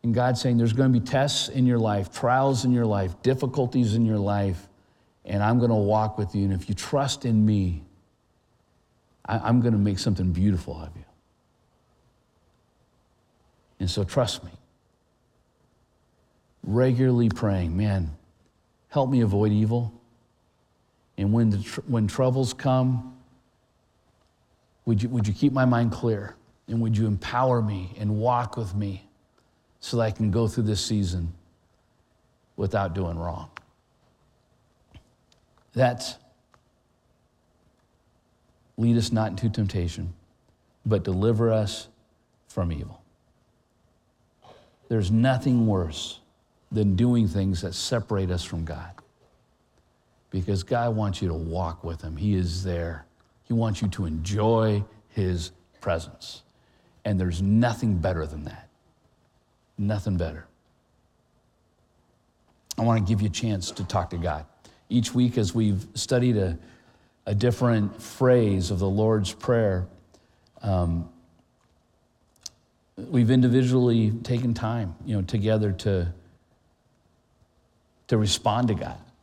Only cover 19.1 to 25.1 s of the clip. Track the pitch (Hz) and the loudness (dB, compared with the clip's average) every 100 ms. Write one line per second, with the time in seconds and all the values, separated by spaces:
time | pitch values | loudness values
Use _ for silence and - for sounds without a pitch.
19.1 | 131 110 101 107 104 110 120 113 - _ | 2 2 2 2 2 2 0 -4 -10 _
20.1 | _ _ _ _ _ _ _ _ _ _ | _ _ _ _ _ _ _ _ _ _
21.1 | - 101 110 117 101 98 - - 120 104 | -4 0 2 2 2 -4 -10 -4 0 0
22.1 | - 127 127 123 - 139 131 127 123 - | 0 0 2 -2 -2 0 2 2 0 -6
23.1 | - _ _ _ _ _ _ _ _ _ | -18 _ _ _ _ _ _ _ _ _
24.1 | _ _ _ _ _ _ _ - 107 113 | _ _ _ _ _ _ _ -2 0 0